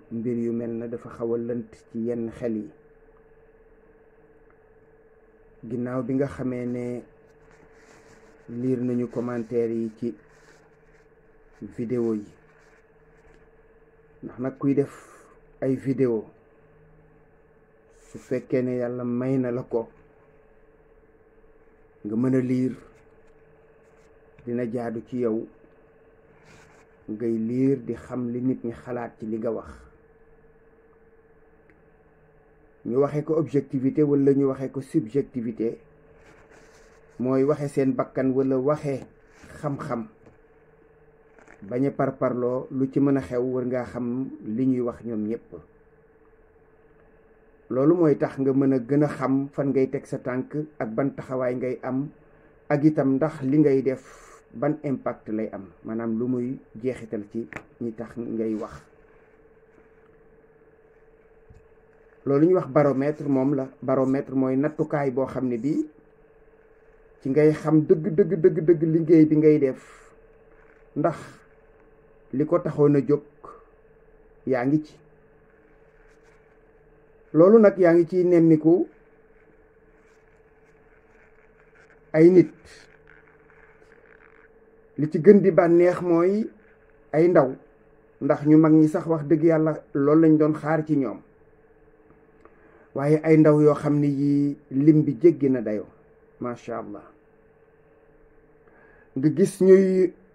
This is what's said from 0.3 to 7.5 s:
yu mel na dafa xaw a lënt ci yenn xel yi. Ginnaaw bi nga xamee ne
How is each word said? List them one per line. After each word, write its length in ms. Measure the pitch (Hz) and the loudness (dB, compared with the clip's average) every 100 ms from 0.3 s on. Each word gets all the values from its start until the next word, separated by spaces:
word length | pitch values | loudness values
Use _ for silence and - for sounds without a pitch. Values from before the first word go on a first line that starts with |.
| 120 | -4
yu 160 | 117 | -4
mel 180 | 117 117 | -4 -6
na 160 | 117 117 | -8 -10
dafa 200 | 117 117 | -12 -14
xaw 260 | - 117 | -10 -6
a 40 | 117 | -4
lënt 340 | 117 120 110 - _ | -6 -8 -10 -18 _
ci 80 | 117 | -8
yenn 320 | 113 120 113 | -6 -6 -8
xel 260 | 107 123 110 | -8 -6 -6
yi. 140 | 104 - _ _ _ - _ _ _ _ _ _ _ _ _ _ _ _ _ _ _ _ _ _ _ _ _ _ _ _ 113 | -8 -16 _ _ _ -20 _ _ _ _ _ _ _ _ _ _ _ _ _ _ _ _ _ _ _ _ _ _ _ _ -12
Ginnaaw 340 | 120 123 127 | -8 -6 -6
bi 120 | 120 | -4
nga 120 | 131 139 | -4 -4
xamee 400 | - 127 123 123 | -6 -8 -6 -8
ne 360 | 123 123 123 - _ _ _ _ | -8 -8 -10 -14 _ _ _ _